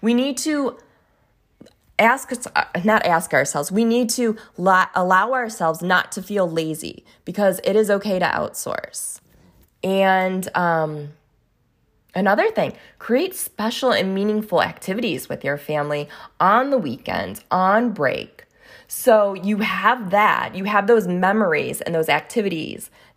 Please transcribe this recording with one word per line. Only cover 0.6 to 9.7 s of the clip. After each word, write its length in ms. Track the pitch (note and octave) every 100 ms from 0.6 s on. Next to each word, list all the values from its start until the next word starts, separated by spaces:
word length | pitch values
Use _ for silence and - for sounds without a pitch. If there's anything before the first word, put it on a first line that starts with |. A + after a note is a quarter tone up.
| C4+ - _ _ _ _ _ _ _ _ - _ _ -
ask, 320 | A3+ C4+ - B3 - -
uh, 80 | - -
not 220 | G3+ A3 -
ask 260 | E3 E3+
ourselves, 380 | C#3 C#3+ D3 C#3+
we 140 | F#3+
need 260 | A3+ A#3 A#3
to 260 | - A#3 A3 - -
la-, 320 | F#3 F#3 -
allow 380 | - F3+ F#3 A3
ourselves 500 | C4 A3+ A3 D#3+ E3
not 280 | F3+ F3+ -
to 100 | G3+
feel 280 | G3 G3+ F3
lazy 540 | D#3+ D#3+ D3+ D#2+ - - _
because 360 | - F3+ G3+ F#3
it 140 | - G#3
is 140 | G#3
okay 280 | G3+ G#3 F#3
to 60 |
outsource. 960 | F3 - - - - - - - - - _ _ _ _ _